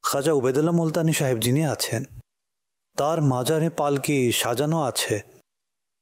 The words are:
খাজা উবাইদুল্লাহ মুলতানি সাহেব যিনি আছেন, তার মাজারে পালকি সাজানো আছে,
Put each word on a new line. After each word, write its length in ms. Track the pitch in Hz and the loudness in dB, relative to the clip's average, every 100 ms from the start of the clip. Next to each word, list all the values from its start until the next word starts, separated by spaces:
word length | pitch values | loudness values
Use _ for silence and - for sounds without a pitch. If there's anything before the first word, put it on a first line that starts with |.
খাজা 280 | - 139 143 | -2 0 2
উবাইদুল্লাহ 420 | 147 127 135 160 | 2 2 2 2
মুলতানি 380 | 170 165 165 160 | 2 2 2 0
সাহেব 260 | 156 143 123 | 2 0 0
যিনি 280 | 110 131 160 | 0 0 0
আছেন, 380 | 113 - 113 - - - _ _ _ _ _ _ - | -2 -4 -4 -6 -14 -20 _ _ _ _ _ _ -4
তার 260 | 143 165 | -2 2
মাজারে 480 | 147 127 123 156 165 | 0 0 0 0 0
পালকি 640 | 160 147 143 135 143 123 | -2 0 0 0 0 2
সাজানো 500 | 107 120 120 147 165 | 0 -2 -2 0 0
আছে, 400 | 139 - - 107 - - _ _ _ _ _ _ | -2 -4 -4 -4 -6 -20 _ _ _ _ _ _